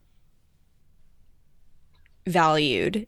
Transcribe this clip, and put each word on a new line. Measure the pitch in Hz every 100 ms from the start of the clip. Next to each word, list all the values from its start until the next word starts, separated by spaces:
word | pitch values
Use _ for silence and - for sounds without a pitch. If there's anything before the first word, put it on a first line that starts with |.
| _ _ _ _ _ _ _ _ _ _ - - - - _ - - - - _ - _ -
valued | 175 160 156 151 107 87 208